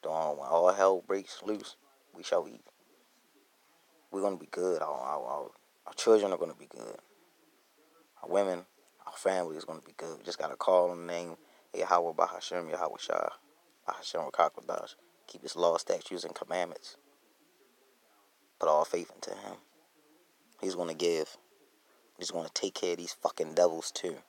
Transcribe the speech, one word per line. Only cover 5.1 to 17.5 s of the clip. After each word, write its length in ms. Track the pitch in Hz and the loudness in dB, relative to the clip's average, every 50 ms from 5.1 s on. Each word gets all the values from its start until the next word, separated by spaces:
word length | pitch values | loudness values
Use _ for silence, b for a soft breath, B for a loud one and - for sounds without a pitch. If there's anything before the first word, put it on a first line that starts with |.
| 76 73 60 | -4 -4 -2
our, 260 | 60 69 73 65 - - _ _ _ _ _ _ | -4 -4 -6 -6 -8 -12 _ _ _ _ _ _
our 60 | - - | -16 -10
children 380 | - - 117 110 110 101 98 | -2 6 6 6 6 6 2
are 60 | 92 | 0
gonna 160 | 82 85 82 82 | -2 -2 -6 -6
be 140 | - - | -14 -18
good. 300 | - - - 57 - - - _ _ _ _ _ _ _ _ _ _ _ _ _ _ _ _ _ _ _ _ _ _ _ - | -20 -16 -14 -14 -12 -14 -14 _ _ _ _ _ _ _ _ _ _ _ _ _ _ _ _ _ _ _ _ _ _ _ -16
Our 80 | - - | -6 0
women, 360 | 85 98 101 95 90 87 92 _ _ _ _ _ _ _ - | 2 2 4 2 0 -4 -6 _ _ _ _ _ _ _ -16
our 60 | - - | -14 -14
family 440 | - - 95 95 92 87 82 78 | -2 0 2 2 2 0 -2 -4
is 80 | 78 78 | -8 -8
gonna 160 | - 80 80 - | -10 -12 -12 -12
be 80 | 82 80 | -18 -14
good. 220 | - 80 82 82 - | -12 -10 -10 -10 -10
We 40 | - | -8
just 120 | 87 87 | -8 -6
gotta 180 | - 80 78 67 | -4 -4 -6 -4
call 360 | - - - 92 90 90 87 | 0 4 6 6 8 6 6
on 160 | 90 85 85 | 2 -2 -6
the 40 | 87 87 | -4 -4
name 240 | 85 87 85 82 - b b b b b b - | -4 -4 -6 -12 -14 b b b b b b -4
Yahweh 400 | 92 90 92 92 87 85 85 82 | -4 2 4 4 4 4 2 2
Bahashem, 560 | 85 87 87 87 87 - - 90 87 85 78 | 2 2 2 2 -6 -8 -6 -4 -4 -4 -4
Yahweh 280 | 78 90 90 76 - - | -4 -2 -2 -4 -4 -6
Shah, 300 | - - 50 50 50 50 - - _ _ _ _ _ _ _ _ _ | -4 -2 -2 0 0 -2 -4 -8 _ _ _ _ _ _ _ _ _
Bahashem 440 | - - - - - - 85 78 67 | -8 -8 -6 -8 -6 -4 -4 -6 -4
Rakakwadash. 640 | - - 82 73 - - - - - - - - - _ _ _ _ _ _ | 2 2 2 2 2 -6 -8 -6 -6 -6 -6 -8 -14 _ _ _ _ _ _
Keep 160 | - - 87 - | -20 -20 -14 -12
his 120 | - - | -10 -2
law, 220 | 82 87 85 82 | 2 4 4 4
statutes, 460 | 85 - - - 87 - - 92 87 87 | 2 0 0 -2 -2 -2 -8 -8 -8 -8
and 120 | 82 82 | -8 -8
commandments. 640 | - - - 90 92 90 87 82 - - - - - _ _ _ _ _ _ _ _ _ _ | -10 -8 -4 -2 -2 -2 -4 -6 -14 -16 -20 -20 -20 _ _ _ _ _ _ _ _ _ _